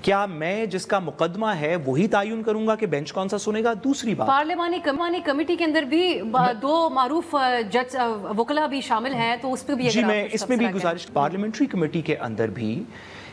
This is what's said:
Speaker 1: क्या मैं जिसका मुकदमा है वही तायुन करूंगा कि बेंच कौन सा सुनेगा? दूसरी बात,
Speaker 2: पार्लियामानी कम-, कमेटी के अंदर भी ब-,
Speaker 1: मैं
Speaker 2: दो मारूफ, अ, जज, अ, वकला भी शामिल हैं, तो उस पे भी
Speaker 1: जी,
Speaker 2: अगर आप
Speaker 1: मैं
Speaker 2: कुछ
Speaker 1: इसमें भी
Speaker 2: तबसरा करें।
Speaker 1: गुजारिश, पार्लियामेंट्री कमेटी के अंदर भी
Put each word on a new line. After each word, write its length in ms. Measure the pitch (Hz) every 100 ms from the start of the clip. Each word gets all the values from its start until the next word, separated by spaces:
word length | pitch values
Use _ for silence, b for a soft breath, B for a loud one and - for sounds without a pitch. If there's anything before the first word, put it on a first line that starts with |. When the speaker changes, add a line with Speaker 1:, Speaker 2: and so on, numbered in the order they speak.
Speaker 1:
क्या 240 | - 196 202
मैं 420 | 160 160 202 226
जिसका 300 | 185 180 202
मुकदमा 540 | 170 - 165 180 220
है 220 | 185 151 180
वही 320 | 135 131 214
तायुन 360 | 214 202 226
करूंगा 320 | 220 214 220 214
कि 120 | 214
बेंच 240 | 147 147
कौन 160 | 196 190
सा 100 | 208
सुनेगा? 360 | 208 214 226
दूसरी 420 | 220 262 277 240 190
बात, 120 | -
Speaker 2:
पार्लियामानी 520 | 269 302 349 339 349
कम-, 460 | - 277 349 339 320
कमेटी 300 | 277 320 339
के 80 |
अंदर 220 | 330 302 285
भी 360 | 311 359 285
ब-, 160 | 214 240
Speaker 1:
मैं 220 | 247 233
Speaker 2:
दो 300 | 269 330 330
मारूफ, 460 | 262 254 311 339 294
अ, 260 | 262 247
जज, 340 | 220 226 247 262
अ, 120 | 240
वकला 600 | 214 196 208 233 294 302
भी 140 | 269
शामिल 320 | - 220 240
हैं, 280 | 254 233 240
तो 80 | 262
उस 140 | 254
पे 120 | - 277
भी 140 | 247
Speaker 1:
जी, 100 | 220
Speaker 2:
अगर 80 | 220
आप 60 |
Speaker 1:
मैं 100 | 208
Speaker 2:
कुछ 120 | 202 214
Speaker 1:
इसमें 140 | 208
भी 60 | 247
Speaker 2:
तबसरा 120 | 233
करें। 60 |
Speaker 1:
गुजारिश, 320 | 185 175 175 -
पार्लियामेंट्री 600 | - 143 180 208 220 269
कमेटी 360 | 185 156 170
के 140 | 151 147
अंदर 340 | 120 110 113
भी 360 | 98 110 131 226 B B B B